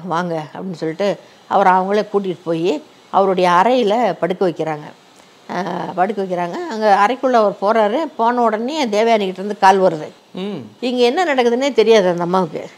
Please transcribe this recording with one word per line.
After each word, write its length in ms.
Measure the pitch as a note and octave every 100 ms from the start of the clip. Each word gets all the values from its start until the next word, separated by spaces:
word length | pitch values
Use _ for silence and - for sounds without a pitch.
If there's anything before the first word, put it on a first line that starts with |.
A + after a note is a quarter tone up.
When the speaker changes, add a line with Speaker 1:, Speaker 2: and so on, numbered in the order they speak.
| F3
Speaker 1:
வாங்க" 380 | E3 F3+ E3 D3+
அப்படின்னு 200 | F#3 F#3+
சொல்லிட்டு 440 | D#3+ D#3+ E3 G3+ E3+ - - -
அவரை 240 | G3+ G3
அவங்களே 340 | F#3 F#3+ G#3 G#3
கூட்டிட்டு 240 | G3+ F#3+ E3
போய் 380 | - E3 F3 D4 - _ _
அவருடைய 380 | - G3 F#3 F3+
அறையில 640 | F3 G#3+ B3+ G#3+ A3 A3 E3
படுக்க 300 | E3+ F#3 F#3+
வைக்கிறாங்க. 380 | D#3+ D#3 D3+ D3+ - _ - _ _ -
அஹ், 420 | F3+ F#3 F3+ E3+ F#3
படுக்க 280 | F#3+ G3+
வைக்கிறாங்க. 300 | F#3+ F3 F3
அங்க 520 | G3+ E4+ A3 G#3+ G3 G#3
அறைக்குள்ள 240 | B3+ C4
அவர் 240 | A#3+ G#3 F3+
போறாரு. 360 | G3 A3 G#3 B3+ D#4+ -
போன 240 | A#3 B3
உடனே 440 | A#3 G#3+ A#3+ D#4 B3
தேவயானிகிட்ட 480 | G3+ A3+ A3 G3
இருந்து 240 | F#3 G3+ G#3
கால் 240 | F#3+ F#3+
வருது. 260 | F#3 D#3+ - - _
Speaker 2:
ம். 260 | - G3 F3+ A2+ -
Speaker 1:
இங்க 240 | B3 B3
என்ன 220 | A#3+ D4+ E4+
நடக்குதுன்னே 480 | C4+ A#3+ A#3+ C#4+
தெரியாது 340 | A#3 G#3+ A3+ F#3
அந்த 160 | E3+
அம்மாவுக்கு. 460 | E3+ F#3 E3+ D#3+ -